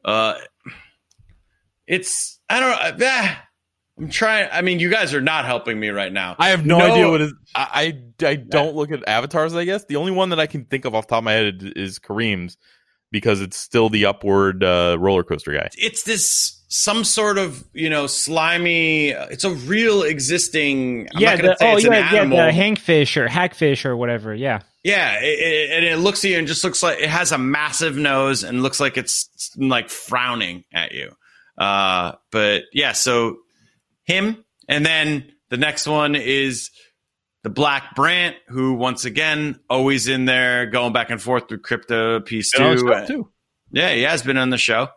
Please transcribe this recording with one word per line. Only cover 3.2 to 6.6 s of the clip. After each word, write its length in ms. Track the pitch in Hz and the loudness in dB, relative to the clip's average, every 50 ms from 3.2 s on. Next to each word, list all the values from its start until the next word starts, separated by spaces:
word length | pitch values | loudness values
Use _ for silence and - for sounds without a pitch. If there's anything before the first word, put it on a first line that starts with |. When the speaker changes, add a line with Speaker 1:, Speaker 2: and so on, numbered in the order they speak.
| 208 185 143 - - _ _ _ _ _ _ _ _ _ _ - | -2 -2 -4 -6 -16 _ _ _ _ _ _ _ _ _ _ -12
Speaker 1:
I'm 100 | 156 151 | -10 -6
trying. 400 | - - 220 220 220 214 190 - | -2 0 2 2 2 2 0 0
I 100 | - 170 | -2 -2
mean, 160 | 180 185 180 170 | 0 0 0 0
you 100 | 170 175 | 0 0
guys 260 | - 220 190 143 143 | 2 0 0 0 -2
are 60 | 143 | -2
not 260 | 131 156 156 156 131 | 0 0 0 -2 -2
helping 340 | 127 123 117 - - 113 107 | -2 -4 -4 -4 -6 -6 -4
me 80 | 107 107 | -4 -4
right 240 | 101 101 98 92 | -2 -2 -4 -4
now. 240 | 95 98 92 90 87 - | -4 -4 -6 -6 -2 0
Speaker 2:
I 120 | 170 190 | 2 2
have 140 | 190 175 | 2 2